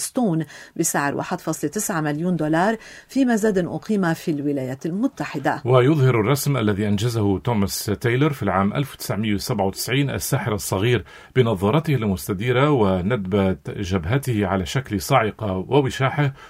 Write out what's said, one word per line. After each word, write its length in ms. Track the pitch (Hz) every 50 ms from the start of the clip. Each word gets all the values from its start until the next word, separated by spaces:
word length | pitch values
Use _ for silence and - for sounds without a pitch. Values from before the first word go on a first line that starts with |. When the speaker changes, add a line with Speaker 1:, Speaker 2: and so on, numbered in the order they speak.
Speaker 1:
Stone 420 | - - - 262 247 196 160 160 156 - - - - - -
بسعر 400 | - 170 - - 165 143 143 -
واحد 260 | - - - 185 175
فاصلة 280 | - 165 160 - - 143
تسعة 320 | - 214 - - 190 160
مليون 340 | 156 147 147 151 170 185 185
دولار 420 | 160 156 151 160 165 185 220 226 220 - - - - -
في 180 | - - 262 277
مزاد 320 | 247 233 202 214 220 185
أقيم 560 | 185 170 117 117 156 - - 214 196 185 165 165
في 180 | - - 180
الولايات 540 | 151 143 139 147 143 135 131 123 131 - -
المتحدة. 760 | 165 175 202 254 277 - - 147 - - 143 135 151 120 - -
Speaker 2:
ويظهر 540 | 120 131 127 123 139 165 147 131 131 123 113
الرسم 380 | 98 117 147 139 - 143 139
الذي 300 | 123 107 104 101 101 107
أنجزه 520 | 104 104 98 110 123 117 113 101 101 95 92
توماس 460 | - 123 120 104 98 92 - - -
تايلور 480 | 110 101 - - 117 120 127 147 160 139
في 100 | - 101
العام 300 | 98 90 98 98 101 -
ألف 200 | 143 147 - -
وتسعمية 400 | - - - 104 95 113 107 104
وسبعة 320 | 92 - - 123 101 98
وتسعين 440 | 98 95 - - 113 120 139 143 131
الساحر 440 | 113 104 - - 139 127 101 120 104
الصغير 500 | 95 - - 107 92 104 123 120 104 - - - - - - -
بنظارته 600 | 131 120 117 107 87 98 101 127 160 156 160 139
المستديرة 720 | 120 110 101 95 92 - - 104 90 117 127 120 127 143 151
وندبة 880 | 147 123 104 95 95 90 85 104 127 104 92 92 101 101 95 95 90 - -
جبهته 800 | - - - 101 85 98 95 78 90 127 139 135 131 113 104 101
على 180 | 87 98 95 85
شكل 360 | - - 135 - - 107 92
صاعقة 640 | - - 139 123 113 101 - - 110 98 92 92 87
ووشاحه 680 | - 123 147 135 120 - - 135 131 98 147 147 139 139 - -